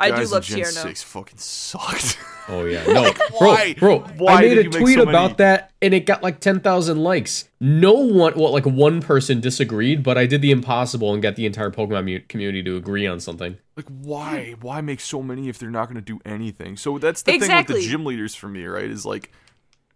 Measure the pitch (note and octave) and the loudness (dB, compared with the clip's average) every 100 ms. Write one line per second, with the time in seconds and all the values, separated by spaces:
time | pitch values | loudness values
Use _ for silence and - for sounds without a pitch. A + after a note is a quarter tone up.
0 | G3+ A#2 - G3 F#3+ - F3 E3 D#3+ - | 0 0 -2 -2 -4 -6 -6 -6 -10 -12
1 | - F#2+ F#2+ - - - - - - - | -14 -16 -18 -16 -14 -12 -12 -10 -8 -6
2 | - - - - - F2+ E2+ E2+ E2 - | -6 -6 -12 -18 -12 -8 -6 -4 2 4
3 | - - - - G3 A3 G3+ D3 G3 - | 4 2 -2 4 6 6 2 2 4 4
4 | - - F#3 F#3 A3+ A#3 F#3 E3 B3 C4 | 0 0 4 6 8 6 4 2 4 6
5 | G#3+ E3+ F#3 - G3 F#3+ - _ G3 F#3+ | 6 4 4 4 4 4 0 _ 2 2
6 | F#3+ G3 F#3 D3+ G3 F#3+ G3+ F3+ E3 D#3 | 2 0 -2 -2 0 2 2 2 0 0
7 | E3 F3+ G#2 - - - C3+ D#3 F#3 A#3 | 0 0 -2 -8 -12 -4 0 4 6 6
8 | C4 F#3+ E3 D3+ D#3 C#3 C3+ B2+ D3 E3+ | 4 4 4 4 2 2 2 4 4 4
9 | - C#3 C3+ B2 B2 B2 A#2 A2 A#2+ D3+ | 2 0 2 -2 -2 -2 -2 -2 0 0
10 | C3 B2+ B2 C#3+ C#3+ C3+ B2 A#2+ B2 A#2+ | 0 2 2 2 2 2 0 -2 -2 -2
11 | G#2 G#2 G#2 G2+ A2 G#2 G#2 G2 G#2+ G2+ | -2 0 -2 -2 -6 -4 -6 -4 -4 -4
12 | F#2+ F#2 - A2 G2+ F#2+ F2+ F#2 F#2 G2+ | -4 -8 -10 -8 -6 -6 -6 -8 -6 -6
13 | G2+ F2 F2 E2+ F2+ F#2+ _ - C#3+ C3+ | -4 -6 -10 -12 -12 -14 _ -20 -20 -16
14 | C#3+ D3 D#3 D#3+ A#2+ A#2 B2 D3 D3+ C3 | -14 -12 -10 -10 -12 -14 -12 -10 -8 -10
15 | - C#3+ C3 B2+ C3+ A#2+ A#2 A#2 A#2 A#2+ | -10 -10 -10 -10 -10 -12 -10 -8 -8 -10
16 | G2+ G#2+ - G#2 A2+ G2+ F2 G2+ C#3+ C#3+ | -14 -14 -12 -10 -10 -12 -16 -10 -8 -4
17 | D3+ E3 - F4 D#4 F4 F#4+ A#3 A2+ C#3+ | -4 -2 0 0 2 0 0 -2 -4 -6
18 | D3+ A#2+ G#2+ - G#2 G2 F2 F#2+ G#2+ A2 | -6 -8 -10 -12 -14 -12 -10 -8 -8 -10
19 | G#2+ G2+ - _ _ _ _ _ _ | -10 -10 -12 _ _ _ _ _ _